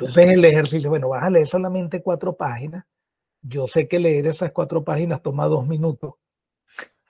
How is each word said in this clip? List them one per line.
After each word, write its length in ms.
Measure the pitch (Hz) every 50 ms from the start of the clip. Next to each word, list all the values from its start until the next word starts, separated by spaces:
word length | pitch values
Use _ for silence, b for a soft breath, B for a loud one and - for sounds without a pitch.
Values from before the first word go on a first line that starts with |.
| 123
Entonces 240 | 127 123 175 175 180
el 140 | 185 180 170
ejercicio, 460 | 160 151 156 151 135 151 160 143 147
bueno, 200 | 160 147 135 131
vas 140 | 135 123 147
a 60 | 190
leer 180 | 185 165 151
solamente 540 | 139 - 185 185 185 180 185 180 160 190 175
cuatro 340 | - 190 175 165 - 185 175
páginas. 480 | - 165 139 113 117 135 151 160 185 - _ _ _ _ _ _ _ _ _ _ _
Yo 260 | - 127 123 143 131
sé 200 | 123 - 165 143
que 120 | - 180 175
leer 280 | 170 165 151 147 143
esas 240 | 160 156 - 185 160
cuatro 320 | - - 160 147 156 160 143
páginas 380 | - 151 151 170 170 165 165
toma 240 | - 151 139 143 151
dos 220 | 151 156 135 123
minutos. 480 | 143 165 151 160 165 135 - - 135 - _ _ _ _ _ _ _ _ _ _ B B B B B B _ _ b